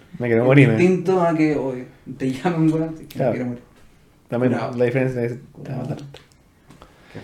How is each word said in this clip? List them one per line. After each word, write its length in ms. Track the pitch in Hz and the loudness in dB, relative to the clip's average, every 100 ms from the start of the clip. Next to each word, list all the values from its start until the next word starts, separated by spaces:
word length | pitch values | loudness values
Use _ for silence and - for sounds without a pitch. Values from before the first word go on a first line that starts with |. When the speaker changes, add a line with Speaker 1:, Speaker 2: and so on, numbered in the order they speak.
| - - | -16 -6
Speaker 1:
Me 100 | 120 | 0
quiero 140 | 113 | 2
Speaker 2:
Es 60 | 123 | 6
Speaker 1:
morir, 220 | 143 131 | 6 6
¿eh? 60 | - | 6
Speaker 2:
distinto 460 | 180 185 185 185 | 4 2 2 2
a 140 | 170 156 | 2 2
que, 200 | 156 139 | 0 0
"Oye, 300 | 131 127 - - - 123 | -4 -8 -12 -18 -16 -8
te 140 | 131 | -6
llaman, 400 | 127 185 165 160 | -4 -2 0 2
weón, 220 | 160 160 - | 2 -2 -8
es 40 | |
que 40 | 135 - | -12 -4
Speaker 1:
Claro. 140 | 131 | -2
Speaker 2:
me 40 | 110 | -2
quiero 140 | 123 | -4
morir". 120 | 120 - _ - _ _ _ - | -10 -14 _ -20 _ _ _ -8
Speaker 1:
También 260 | 120 127 | -2 0
Speaker 2:
Bravo. 220 | 120 127 123 | 0 -4 0
Speaker 1:
la 80 | 120 | 0
diferencia 380 | 131 131 127 | 0 -2 -2
es, 100 | 117 | -6
"Te 60 | 127 - | -6 -14
voy 120 | - 139 | -18 -12
a 20 | |
Speaker 2:
Bravo. 120 | 143 147 | -10 -8
Speaker 1:
matar". 80 | 147 139 - - _ _ _ _ - - _ - | -10 -12 -20 -20 _ _ _ _ -20 -20 _ -20
Speaker 2:
Qué 60 | - | -20